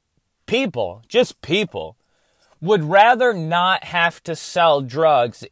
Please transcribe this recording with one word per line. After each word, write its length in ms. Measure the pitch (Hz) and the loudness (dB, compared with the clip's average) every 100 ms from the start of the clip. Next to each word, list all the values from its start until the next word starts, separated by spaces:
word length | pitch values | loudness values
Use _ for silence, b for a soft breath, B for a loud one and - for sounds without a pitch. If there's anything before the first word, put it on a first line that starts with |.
| _ _ _ _ - | _ _ _ _ -6
people, 560 | 220 220 143 95 101 _ | -4 -2 -4 -6 -8 _
just 340 | 233 254 - | 0 0 -4
people, 540 | - 180 208 - 78 - b b b b b b | -4 -4 -2 -8 -12 -16 b b b b b b
would 220 | 160 214 | -2 0
rather 500 | 151 190 220 247 247 | 2 4 6 4 2
not 520 | 202 160 170 180 190 | -2 -4 -2 0 -2
have 380 | - 180 170 - | -4 -2 -2 -2
to 100 | - | -10
sell 460 | 156 - 180 170 143 | -10 -6 0 2 2
drugs 640 | 131 131 160 143 120 - - | -2 0 2 2 0 -4 -12